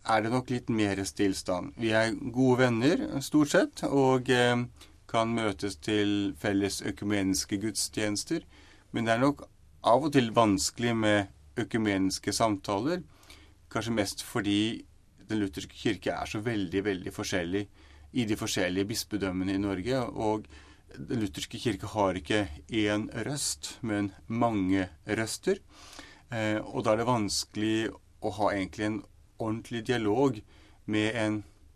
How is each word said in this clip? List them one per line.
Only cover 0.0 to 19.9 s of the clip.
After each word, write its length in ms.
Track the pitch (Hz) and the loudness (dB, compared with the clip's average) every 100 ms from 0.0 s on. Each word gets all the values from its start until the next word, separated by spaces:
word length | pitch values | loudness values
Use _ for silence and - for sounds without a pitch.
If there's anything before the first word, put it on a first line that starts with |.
är 180 | - 110 | 0 2
det 80 | 110 | 2
nog 220 | 127 127 | -2 -2
lite 200 | 123 120 | -4 -2
mer 320 | 110 104 95 | 0 2 0
stillstand. 680 | 98 - 101 95 - 90 87 - | -4 0 0 0 -4 -4 -6 -4
Vi 140 | 113 | 0
är 200 | 110 113 | 2 2
goda 500 | 107 123 120 131 123 | -2 -4 2 4 6
vänner, 600 | 127 117 131 262 - - | 4 4 2 0 -2 -6
stort 280 | - 151 147 | 0 2 4
sett, 340 | 175 294 - | 4 2 0
och, 460 | - 139 131 131 127 | 0 4 4 4 4
eh, 340 | 123 123 120 123 - - - - | 4 4 2 -2 -8 -20 -20 -2
kan 260 | 117 113 | 0 2
mötas 420 | 117 110 95 104 - | 2 0 -2 -6 -6
till 560 | - 107 104 101 101 - | 0 2 2 0 -2 -2
felles 420 | 107 98 98 - | 0 2 0 -2
ekumeniska 720 | - 95 - 208 95 92 - 101 | -6 -4 -2 0 2 0 -2 -4
gudstjänster. 920 | 110 104 - - 107 104 - 165 - - - - _ | -4 -4 -4 -2 -2 -2 -4 -6 -6 -20 -20 -20 _
Men 140 | 117 113 | -2 2
det 60 | |
är 60 | 113 | 4
nog 220 | 139 143 - - - - | 2 0 -8 -20 -20 -2
av 220 | - 123 156 | 4 4 4
och 80 | |
till 180 | 143 113 | 2 4
vanskligt 640 | 113 110 95 - - 120 117 | 4 4 4 0 -2 0 2
med 300 | 107 104 98 - - - | 4 4 2 -8 -12 -6
ekumeniska 800 | 113 117 107 95 95 - - | -2 0 2 2 2 0 -2
samtal, 680 | 98 113 101 - 101 131 180 147 - - - - - - | 0 2 0 -2 -2 -2 -4 -8 -20 -20 -20 -20 -20 -8
kanske 220 | 117 113 | -4 -2
mest 300 | 113 98 - | -2 -2 -4
för 200 | - 123 104 101 107 - - - _ - - | -6 -2 2 2 2 -2 -10 -20 _ -18 -4
den 120 | 107 | -2
lutherska 340 | 98 - - | -2 -4 -12
kyrkan 440 | - 123 95 104 85 | -4 -2 -2 -2 -4
är 40 | - | -4
så 140 | 113 | -4
väldigt, 440 | 113 110 92 95 101 | -2 -2 -2 -2 0
väldigt 280 | 92 90 - | -2 -6 -8
forskjellig 540 | 104 95 87 98 104 - - - - | -4 -2 0 -2 -4 -12 -20 -20 -8
i 140 | 131 110 | -2 0
de 100 | 104 | -2
olika 420 | 110 - 90 92 98 | -2 0 0 0 -2
bispedömena 640 | 110 - 104 95 90 95 | -4 -4 -2 -2 -2 0
i 60 | 98 | 0
Norge, 420 | 101 92 101 | 0 -2 -2